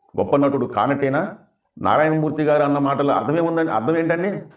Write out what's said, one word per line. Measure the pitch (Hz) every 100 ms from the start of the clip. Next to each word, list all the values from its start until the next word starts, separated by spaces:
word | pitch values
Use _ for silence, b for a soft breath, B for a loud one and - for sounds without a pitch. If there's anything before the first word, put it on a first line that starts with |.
| _ -
గొప్ప | 92 139
నటుడు | 143 139 117
కానట్టేనా? | 104 117 139 135 143 202 208 _ _ _ -
నారాయణమూర్తి | 98 123 156 156 156 151
గారు | 151 151
అన్న | 143 143
మాటల | 139 139 143
అర్థమేముందని, | - - 165 165 165 160
అర్థం | 107 117 165
ఏంటండి? | 165 170 196 196 -